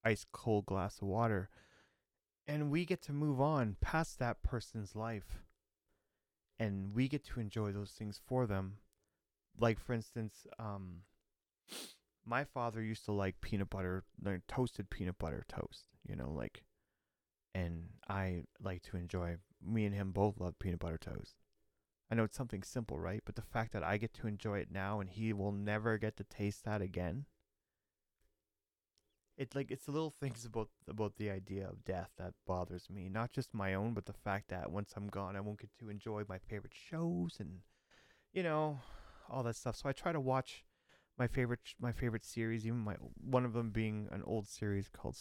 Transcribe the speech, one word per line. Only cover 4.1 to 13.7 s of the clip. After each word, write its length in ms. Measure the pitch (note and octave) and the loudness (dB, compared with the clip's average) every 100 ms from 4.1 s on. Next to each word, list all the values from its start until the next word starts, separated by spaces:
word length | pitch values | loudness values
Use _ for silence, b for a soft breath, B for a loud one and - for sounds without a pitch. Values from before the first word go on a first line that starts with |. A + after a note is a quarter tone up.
| - | 0
that 240 | A#2+ - | 0 2
person's 500 | - A#2+ - A2+ G2 | 0 0 -2 -6 -4
life. 520 | G#2+ A2+ G#2+ - - - _ _ _ _ _ _ _ _ _ _ - | -4 -2 -2 -4 -8 -8 _ _ _ _ _ _ _ _ _ _ -2
And 340 | A2 G2 G2 | 0 0 0
we 140 | G#2+ C3 | 2 2
get 160 | D3 - | 2 -2
to 120 | B2+ | -4
enjoy 320 | G#2+ A2+ G#2 | -2 0 0
those 200 | G2+ G2 | 0 -6
things 280 | - G#2+ G2+ - | -6 -8 -8 -2
for 180 | B2+ A#2+ | 2 4
them. 280 | G2 F#2+ G2+ _ _ _ _ _ _ _ - | 2 0 -6 _ _ _ _ _ _ _ 4
Like, 220 | A#2 G#2+ | 4 4
for 140 | - | 0
instance, 520 | A#2 A2 A#2+ A2 - - - | -2 -2 -6 -6 -6 -16 -8
um, 440 | A2 G2+ F#2 F2 - _ _ _ _ _ - B B B _ _ - | -6 -6 -6 -10 -14 _ _ _ _ _ -12 B B B _ _ 0
my 180 | A#2+ | 0
father 400 | - C3 A#2 A2 | 2 0 0 0
used 220 | A2 A2 - | -2 -2 0
to 80 | |
like 260 | G2+ F#2+ - | 2 2 0
peanut 300 | - G2+ | -2 0
butter, 340 | G2 | 0